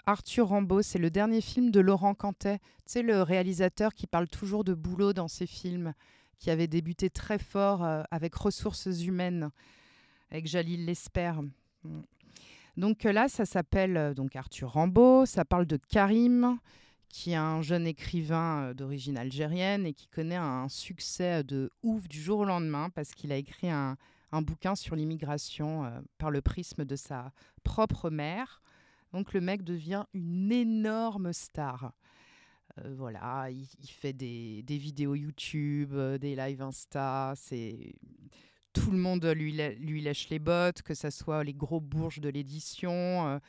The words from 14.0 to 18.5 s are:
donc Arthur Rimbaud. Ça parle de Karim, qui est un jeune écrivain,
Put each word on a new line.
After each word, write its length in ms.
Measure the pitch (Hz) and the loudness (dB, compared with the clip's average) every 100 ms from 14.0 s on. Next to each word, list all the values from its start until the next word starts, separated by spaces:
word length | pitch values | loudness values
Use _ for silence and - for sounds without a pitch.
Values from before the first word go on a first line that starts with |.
| 147 | 0
donc 240 | 135 135 131 | 0 -4 -6
Arthur 360 | - - 127 | -12 -10 -2
Rimbaud. 520 | 147 170 190 254 262 | 2 6 10 12 12
Ça 220 | 262 - 165 | 8 4 2
parle 180 | 180 | 4
de 140 | 170 - | 4 2
Karim, 800 | - 214 196 220 240 247 247 240 - - _ _ _ | 4 6 6 6 6 6 4 2 -6 -20 _ _ _
qui 240 | - 175 | -10 -2
est 40 | 165 | 0
un 240 | 156 160 | 0 0
jeune 260 | 151 175 165 | 0 0 0
écrivain, 760 | 147 - 170 151 165 165 | -4 -4 -4 0 0 0